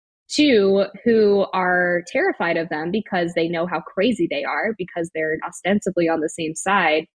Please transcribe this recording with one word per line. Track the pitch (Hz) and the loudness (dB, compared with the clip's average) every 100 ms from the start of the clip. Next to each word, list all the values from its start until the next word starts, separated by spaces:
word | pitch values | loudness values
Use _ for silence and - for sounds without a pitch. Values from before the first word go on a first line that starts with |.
| _ _ - | _ _ -6
two, | - 294 226 196 196 190 - | 2 4 6 4 4 0 -2
who | - 220 208 202 - | 2 4 6 4 2
are | 185 180 180 180 175 175 | 0 2 2 2 0 -2
terrified | 262 381 - 175 165 | -2 -2 0 -2 -2
of | 165 | -2
them | 151 160 | -4 -4
because | 214 - 185 170 | -4 -2 -4 -2
they | 170 165 | -2 -2
know | 170 175 | -2 -2
how | 160 | -4
crazy | - - 220 220 165 | -6 -2 0 0 -2
they | 143 | -2
are, | 135 147 190 220 | -4 -4 -4 -6
because | 180 175 170 160 | -8 -8 -6 -4
they're | 156 156 165 | -4 -4 -6
ostensibly | - 175 208 - 180 165 | -6 -2 0 0 0 0
on | 165 | 0
the | 156 | -4
same | - 160 | -4 -8
side | 160 190 196 170 156 160 | -6 0 2 2 0 -2